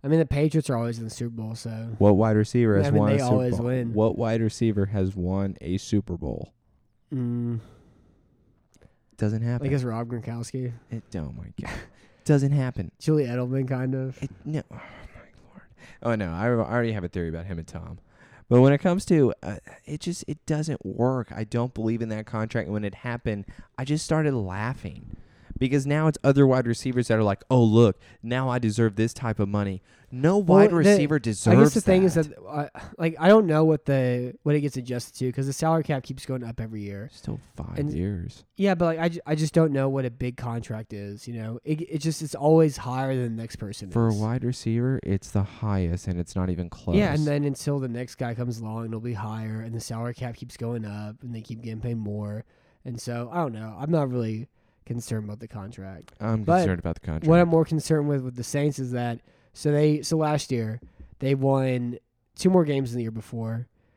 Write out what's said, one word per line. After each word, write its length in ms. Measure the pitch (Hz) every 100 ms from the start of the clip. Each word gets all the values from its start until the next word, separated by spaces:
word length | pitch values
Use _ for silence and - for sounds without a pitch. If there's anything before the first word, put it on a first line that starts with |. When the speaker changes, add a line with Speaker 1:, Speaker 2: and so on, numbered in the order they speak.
Speaker 1:
I 60 | 139
mean, 100 | 160
the 80 | 156
Patriots 440 | 143 151 156 147
are 60 | 123
always 220 | 117 113
in 60 |
the 60 | 113
Super 200 | - 120 113
Bowl, 120 | 110
so. 400 | 113 117 110 117 110
Speaker 2:
What 180 | 104 98
wide 200 | 110 107
receiver 400 | 107 123 117 101
has 100 | 95
Speaker 1:
I 20 |
mean, 80 | 104
Speaker 2:
won 100 | 104
Speaker 1:
they 60 | 107
Speaker 2:
a 20 |
Super 120 | 123
Speaker 1:
always 240 | 123 123 120
Speaker 2:
Bowl? 100 | 120
Speaker 1:
win. 260 | 127 117
Speaker 2:
What 240 | 107 110 -
wide 240 | 113 113
receiver 460 | 110 - 117 104 98
has 280 | 104 95 98
won 400 | 87 95 98 92
a 160 | - 95
Super 380 | - 104 - 87
Bowl? 360 | 73 - - _ _ _ _ _ _
Speaker 1:
Mm. 480 | 139 120 120 120 117 - - _ _ _ _ _ _ _ _ _ _ _ _ _ _
Speaker 2:
Doesn't 260 | 107 110
happen. 240 | 117 120 139
Speaker 1:
I 40 |
guess 120 | 139
Rob 260 | 123 113 120
Gronkowski. 640 | 120 113 117 113 131 127 117 _
Speaker 2:
It, 120 | 117 - 90
oh 180 | 73 -
my 160 | - -
God. 140 | - - - _ _ _
Doesn't 280 | - 147 139
happen. 380 | 143 131 117 85 _
Speaker 1:
Julie 260 | - 156
Edelman, 440 | 127 123 123 135 131
kind 260 | 131 131
of. 280 | 131 131 123
Speaker 2:
It, 80 | 139 -
no. 180 | - 156 -
Oh 40 | 110
my 760 | - - - - - - _
Lord. 120 | - - _ - -
Oh 120 | -
no, 180 | 113 92
I, 140 | 82 113
I 260 | 120 107
already 200 | 120 117
have 120 | 107
a 40 | 87
theory 200 | 95 85
about 180 | 82 87
him 120 | 85
and 80 | 82
Tom. 320 | 82 82 85 _ _ - - _
But 140 | 120
when 100 | 135
it 60 | 143
comes 260 | 190 175 -
to, 260 | 170 127 -
uh, 140 | - 101 - -
it 160 | - 151
just, 240 | - 175 -
it 180 | 151 -
doesn't 380 | 151 156 143
work. 460 | - 98 123 131 117
I 120 | -
don't 280 | 110 120 123
believe 280 | - 110 113
in 60 | 117
that 180 | 107 110
contract. 400 | 110 110 117 82
And 60 |
when 120 | 104
it 100 | 104 98
happened, 480 | 123 117 - 104 98 - - -
I 60 |
just 200 | 131 151
started 300 | - 160 151
laughing. 840 | 131 98 92 110 127 87 - - - - _ - -
Because 280 | 131 143 135
now 200 | 147 156
it's 100 | 151
other 220 | 139 139 135
wide 200 | 127 120
receivers 420 | 117 131 123 120
that 100 | 110
are 40 |
like, 220 | 107 98 -
"Oh, 120 | 127
look, 360 | 113 110 117 95 - -
now 260 | 113 123 131
I 100 | 123
deserve 380 | 117 104 113 101
this 160 | 113
type 260 | - 120 107
of 80 | 101
money." 360 | 104 101 95 _ _ _
No 280 | 123 147 196
Speaker 1:
Well, 220 | 180 190
Speaker 2:
wide 100 | 208
Speaker 1:
the, 60 | 175
Speaker 2:
receiver 400 | 190 202 147 151
Speaker 1:
I 20 |
guess 240 | 120 104
Speaker 2:
deserves 300 | - 107 151
Speaker 1:
the 80 | 220
thing 180 | 208 185
Speaker 2:
that. 60 | 190
Speaker 1:
is 220 | 170 151
that, 100 | - 92
uh, 200 | 147 147 - - -
like, 180 | 165 165
I 80 | 165
don't 180 | 220 196
know 180 | 156
what 200 | 160 156
the, 500 | - 135 127 123 123 196
what 120 | 151
it 80 | 151
gets 160 | 143 131
adjusted 400 | 123 123 - -
to 120 | 127
'cause 160 | 123 135
the 60 |
salary 320 | 135 160 165
cap 180 | 151 143
keeps 220 | - 131
going 180 | - 131
up 180 | 117 113
every 180 | 113 110
year. 300 | 101 98 117
Speaker 2:
Still 260 | - - - - -
five 220 | - -
Speaker 1:
And 140 | 147
Speaker 2:
years. 520 | 78 92 101 85 - _ -
Speaker 1:
Yeah, 180 | 196
but, 120 | 180 170
like, 120 | 160
I 100 | 170
ju-, 100 | 170 -
I 80 |
just 180 | 151 156
don't 180 | - 160
know 200 | 139 135
what 160 | 135 127
a 40 |
big 280 | 120 127 123
contract 560 | 123 117 - 110 107
is, 340 | 107 101 104 -
you 60 |
know? 260 | 117 110 120
It, 200 | - 156
it 160 | 165 156
just, 240 | 156 151
it's 120 | 156
always 440 | - 147 160 160 131
higher 360 | 127 127 135
than 220 | 131 123 113
the 60 |
next 140 | 113 -
person 340 | 107 104 98
Speaker 2:
For 160 | 101 113
a 60 |
Speaker 1:
is. 40 | 104
Speaker 2:
wide 280 | 107 123
receiver, 540 | 120 127 - 113 123 135
it's 280 | - 98 -
the 120 | 104
highest, 640 | 98 - 107 98 87 90 -
and 100 | 87
it's 160 | 85
not 140 | - 92
even 200 | 87 87
close. 260 | - - -
Speaker 1:
Yeah, 160 | 202
and 120 | 151 151
then 180 | 147
until 340 | 143 139 - 143
the 80 | 131
next 260 | 117 123
guy 200 | - 120
comes 240 | 117 123 113
along, 260 | 113 110 113
it'll 120 | 113
be 120 | 120
higher, 480 | 113 110 110 110 110
and 140 | 113
the 60 | 113
salary 340 | - 113 120
cap 220 | 120 123 110
keeps 200 | 123 -
going 300 | 117 120 110
up, 360 | 104 107 110
and 120 | 123
they 80 | 117
keep 180 | 107 113
getting 200 | 117 110
paid 160 | 120 113
more. 460 | 107 104 104 107 - _ _ _
And 140 | - 117
so, 300 | - 120 120
I 60 | 175
don't 160 | 156
know. 240 | 110 110 104
I'm 120 | 143
not 180 | 165 139
really 380 | 123 113 107 123 _ _ _ -
concerned 340 | 120 - 110
about 140 | 104 104
the 80 | 113
contract. 640 | 110 98 - 95 92 - _
Speaker 2:
I'm 220 | 104 110
Speaker 1:
But 160 | 104 175
Speaker 2:
concerned 220 | 165 90
about 160 | 82 82
the 40 | -
contract. 200 | 78 156
Speaker 1:
what 100 | 170
I'm 100 | 175
more 160 | 165
concerned 440 | 156 160 - 156 147
with, 140 | 143
with 120 | 127
the 80 | 123
Saints 340 | 120 143 147 139
is 100 | 127
that, 300 | 123 120 117 _ _ _
so 180 | - 151
they, 320 | 147 151 151
so 140 | - 160
last 340 | 151 151 -
year, 300 | 123 110 110 - _ - -
they 140 | 135 135
won 640 | 135 135 131 127 120 120 _ _ _
two 160 | - 185
more 140 | 185
games 260 | 156 139 131
than 80 | 120
the 60 |
year 60 | 113
before. 560 | 110 - 117 113 113 123 _ _